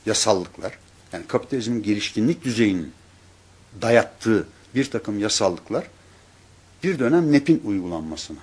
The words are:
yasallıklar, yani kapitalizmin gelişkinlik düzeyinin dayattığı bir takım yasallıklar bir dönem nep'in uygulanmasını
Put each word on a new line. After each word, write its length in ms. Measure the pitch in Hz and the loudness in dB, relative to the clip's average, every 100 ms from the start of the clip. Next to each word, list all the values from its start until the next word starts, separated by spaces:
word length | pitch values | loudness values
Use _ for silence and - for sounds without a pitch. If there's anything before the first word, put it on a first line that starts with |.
| - | -4
yasallıklar, 680 | 104 - 98 87 - 92 - - - - | 0 2 0 -2 -10 -12 -12 -20 -20 -16
yani 140 | 90 - | -14 -4
kapitalizmin 560 | 123 - 135 113 120 | -4 -2 -4 -4 -4
gelişkinlik 600 | 101 104 - - 117 170 | -2 -2 -2 0 0 0
düzeyinin 480 | 127 113 110 92 73 - - - - - _ - - 104 | -2 2 2 2 -4 -12 -20 -20 -20 -20 _ -20 -20 -6
dayattığı 680 | 113 117 110 - 113 107 82 - - 123 | 2 4 2 -2 0 0 0 -10 -6 -4
bir 160 | 139 | -2
takım 280 | 117 - 104 | -4 -6 -4
yasallıklar 680 | 104 - 98 85 - 127 - - - - - _ _ - _ - | -2 0 0 -2 -6 -8 -8 -14 -20 -20 -20 _ _ -20 _ -6
bir 160 | 180 175 | -4 0
dönem 320 | 123 165 160 | 2 4 6
nep'in 300 | 143 143 156 104 | 4 4 2 0
uygulanmasını 720 | 98 90 85 78 78 - 80 | -4 -4 -6 -8 -10 -12 -16